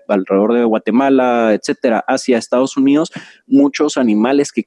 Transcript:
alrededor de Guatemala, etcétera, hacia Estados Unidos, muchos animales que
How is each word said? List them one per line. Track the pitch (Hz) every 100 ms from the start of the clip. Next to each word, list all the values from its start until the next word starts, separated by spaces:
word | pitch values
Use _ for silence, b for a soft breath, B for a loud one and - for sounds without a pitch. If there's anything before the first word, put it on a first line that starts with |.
| -
alrededor | 104 95 98 107
de | 117
Guatemala, | 117 110 - 113 135 135 127 120 113
etcétera, | 104 - 143 131 110 -
hacia | 131 - 117
Estados | - 123 135 -
Unidos, | 135 143 165 B B B B
muchos | 135 143 - 151 -
animales | 127 107 117 139 143
que | -